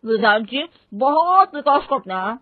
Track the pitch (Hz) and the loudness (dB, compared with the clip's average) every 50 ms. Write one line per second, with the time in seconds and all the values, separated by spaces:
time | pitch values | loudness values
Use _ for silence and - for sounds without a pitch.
0 | - 226 226 214 214 214 208 220 226 202 240 269 311 339 _ _ _ _ 208 202 | -2 -2 -2 0 2 2 2 2 -2 -4 -6 -8 -8 -8 _ _ _ _ -6 -2
1 | 247 269 294 311 320 349 370 381 381 381 - 294 254 285 277 285 - - - - | 0 2 2 2 2 4 4 4 4 2 0 -4 0 2 0 0 0 -2 -6 -6
2 | - 190 185 185 185 202 226 254 | -4 -6 -8 -6 -6 -6 -8 -10